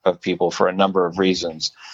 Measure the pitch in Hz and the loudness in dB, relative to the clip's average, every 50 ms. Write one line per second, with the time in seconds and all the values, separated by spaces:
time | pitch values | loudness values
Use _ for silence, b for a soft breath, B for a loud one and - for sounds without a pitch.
0 | - 92 87 - - 95 90 85 90 85 - - 98 92 92 95 98 98 92 95 | -2 -2 -2 -2 -2 -4 -2 0 0 -2 0 2 0 0 2 2 0 2 2 2
1 | 90 85 85 95 95 95 92 90 90 82 80 80 76 - B B B B | 0 0 0 0 2 2 2 0 -2 -6 -6 -6 -8 -8 B B B B